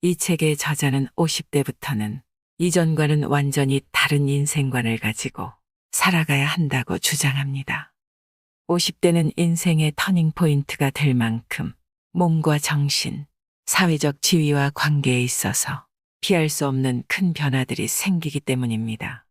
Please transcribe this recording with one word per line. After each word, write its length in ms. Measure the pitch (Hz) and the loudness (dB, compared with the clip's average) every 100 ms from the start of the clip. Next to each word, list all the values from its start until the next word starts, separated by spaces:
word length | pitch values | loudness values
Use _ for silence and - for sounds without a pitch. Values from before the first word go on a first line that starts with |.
이 140 | 175 175 | 0 0
책의 420 | - 170 156 147 | 0 0 0 0
저자는 500 | - 147 143 135 135 - | -2 0 0 0 -2 0
오십 360 | 165 - - | 0 0 -2
대부터는 680 | 143 135 - - 110 107 123 _ _ _ _ | -2 -2 -6 -4 -4 -4 -6 _ _ _ _
이전과는 680 | 175 175 165 156 151 151 147 | 0 2 2 2 2 2 2
완전히 560 | 143 143 135 139 139 - | 0 0 0 0 0 -2
다른 360 | - - 147 139 | -6 0 0 2
인생관을 680 | 143 143 156 135 127 113 113 | 0 0 0 0 0 -2 -2
가지고 540 | 110 110 - - - - _ _ _ | -4 -4 -8 -8 -12 -12 _ _ _
살아가야 560 | - 180 175 156 143 139 | -2 2 2 2 0 0
한다고 500 | 156 156 131 123 87 | 0 0 0 -2 -2
주장합니다. 960 | - 143 143 139 139 135 139 - - _ _ _ _ _ _ _ _ | -2 0 0 0 -2 -6 -6 -8 -8 _ _ _ _ _ _ _ _
오십 320 | 175 - - | -2 -2 0
대는 320 | 180 170 160 - | 2 4 2 2
인생의 580 | 170 170 180 160 156 147 | 0 2 2 2 2 0
터닝포인트가 920 | - 180 160 - 170 143 139 - 139 | 0 2 2 2 2 2 0 -2 -2
될 240 | - 147 | 2 2
만큼 600 | 127 113 113 - - - - _ _ _ | 2 2 -2 -6 -8 -8 -10 _ _ _
몸과 460 | 175 175 165 156 147 | 0 2 2 2 0
정신, 680 | - 151 143 - - - 143 _ _ _ - | 0 0 0 0 -4 -8 -14 _ _ _ -4
사회적 560 | - 185 156 147 143 | 0 2 2 0 0
지위와 500 | - 175 151 143 139 | 0 2 4 2 0
관계에 500 | 147 151 147 135 127 | 0 0 2 2 0
있어서 640 | 123 - - - - 139 - _ _ _ | 0 -2 -2 -2 -4 -6 -12 _ _ _
피할 260 | - 180 156 | 0 2 2
수 200 | - 143 | 0 -2
없는 360 | 131 131 123 - | 0 0 -2 -4
큰 260 | - 185 | -2 0
변화들이 540 | 156 147 131 127 - - | 0 0 0 -2 -4 -4
생기기 500 | - 196 180 156 147 | -2 0 -2 -2 -6
때문입니다. 840 | - 127 123 113 113 110 - 127 _ | -4 -2 -2 -2 -4 -6 -8 -12 _